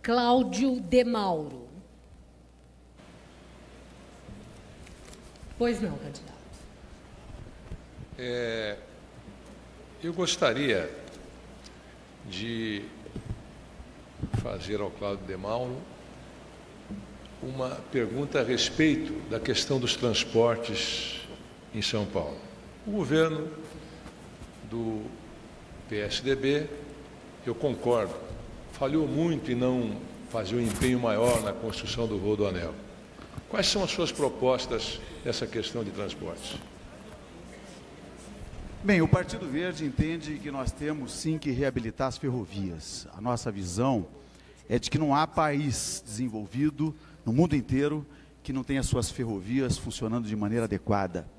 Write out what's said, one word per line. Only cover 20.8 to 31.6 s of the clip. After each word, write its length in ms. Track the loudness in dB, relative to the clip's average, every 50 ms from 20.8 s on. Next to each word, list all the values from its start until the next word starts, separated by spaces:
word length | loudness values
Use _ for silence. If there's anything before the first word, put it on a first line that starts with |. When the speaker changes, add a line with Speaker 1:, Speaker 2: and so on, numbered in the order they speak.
| -2 -2 -2 -2 -4 -4 -6 -8 -10 -10 -12 -14 -14 -16 -16 -18 -16 -6 -4
Speaker 2:
em 80 | -2
São 240 | 0 2 2 2 0
Paulo. 320 | 2 0 0 0 0 -4 -8 -12 -14 -16 -16 -16 -16 -16 -10 -6
O 40 | -2
governo 580 | 0 0 2 6 6 6 8 6 4 0 -4 -6 -8 -10 -12 -12 -12 -14 -14 -14 -14 -14 -14 -16 -16 -16 -16 -16 -14 -14 -16 -16 -14 -16 -10 -6
do 320 | -4 -2 -2 -2 -2 -2 -6 -8 -10 -12 -14 -16 -16 -16 -16 -18 -16 -18 -16 -16 -16 -14 -8 -4
P 80 | -2 -2
S 220 | 0 0 -2 0
D 140 | 2 2 2
B, 320 | 4 4 2 4 2 0 -2 -6 -10 -12 -12 -14 -14 -16 -16 -16 -18 -18 -18 -18 -6 -4
eu 100 | -4 -2
concordo, 600 | 2 2 0 0 2 4 4 4 4 4 0 -4 -8 -8 -10 -10 -10 -10 -12 -14 -14 -14 -14
falhou 360 | -4 -2 0 2 4 2 2 4
muito 420 | 2 2 4 4 2 2 0 0
em 60 | 2
não 400 | 4 4 4 4 4 2 0 -2 -4 -8 -10 -12 -14 -12 -4
fazer 240 | -2 -2 0 2 2
um 60 | 2
empenho 400 | 2 2 2 4 4 4 4 4
maior 420 | 4 4 6 6 6 6 6 6
na 100 | 4 0
construção 540 | -2 -2